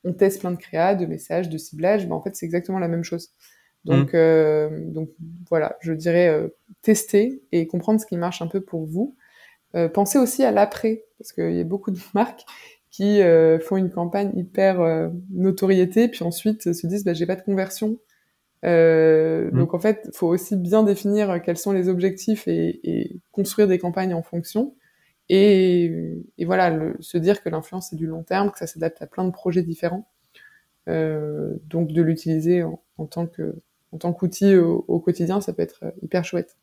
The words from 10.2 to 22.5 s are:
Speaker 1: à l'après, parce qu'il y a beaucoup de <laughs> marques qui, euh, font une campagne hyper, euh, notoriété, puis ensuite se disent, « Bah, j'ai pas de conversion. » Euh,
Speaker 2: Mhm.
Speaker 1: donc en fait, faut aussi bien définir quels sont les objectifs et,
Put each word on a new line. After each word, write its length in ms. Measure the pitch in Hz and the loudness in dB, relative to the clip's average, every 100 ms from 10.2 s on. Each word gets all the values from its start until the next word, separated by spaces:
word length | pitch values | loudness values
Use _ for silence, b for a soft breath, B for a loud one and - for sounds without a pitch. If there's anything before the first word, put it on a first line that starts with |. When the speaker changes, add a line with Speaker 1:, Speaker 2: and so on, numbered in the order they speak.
| 247 - | 2 2
Speaker 1:
à 60 | 262 | 2
l'après, 540 | 208 208 - 220 220 _ _ | 4 2 0 -2 -2 _ _
parce 140 | - | -12
qu'il 220 | - 170 | -6 -2
y 60 | 175 | -2
a 40 | |
beaucoup 260 | 165 196 196 | -2 -4 -6
de 80 | 180 | -8
<laughs> 160 | - | -4
marques 300 | 202 240 - - B B B _ | -2 -2 -4 -20 B B B _
qui, 320 | - 202 208 | -4 2 4
euh, 360 | 180 165 160 160 | 6 6 6 4
font 160 | 165 190 | 2 -2
une 100 | 185 | -2
campagne 420 | 185 170 202 202 190 | -2 -4 -2 -2 -4
hyper, 440 | 180 - 196 180 | -6 2 2 4
euh, 280 | 165 160 165 175 185 | 2 2 -2 -6 -8
notoriété, 760 | 185 190 185 190 190 185 214 240 | 0 0 2 2 4 4 4 2
puis 160 | - | 0
ensuite 480 | 170 170 214 214 175 | -6 -2 -2 -2 -4
se 120 | 170 165 | -4 -4
disent, « 160 | 202 196 | -4 -4
Bah, 80 | |
j'ai 100 | 165 | -2
pas 120 | 170 185 | -4 -4
de 60 | |
conversion. » 540 | 202 196 190 - 214 233 _ _ _ _ _ _ 170 | -2 -2 -4 -4 -6 -6 _ _ _ _ _ _ 2
Euh, 760 | 170 165 160 160 156 160 160 170 | 4 6 6 6 6 4 0 0
Speaker 2:
Mhm. 80 | 127 | 0
Speaker 1:
donc 140 | 165 | 0
en 40 | 175 | 0
fait, 320 | 214 214 - | 0 -2 -6
faut 140 | - 170 | -4 0
aussi 280 | 170 175 196 | 0 -2 -4
bien 260 | 175 214 | 2 4
définir 580 | 208 196 202 208 202 175 | 4 2 0 0 0 -2
quels 140 | 170 170 | -4 -4
sont 160 | 202 | -2
les 160 | 196 185 | 0 0
objectifs 580 | 185 190 190 - 214 | 0 -2 -2 -4 -2
et, 340 | - | -2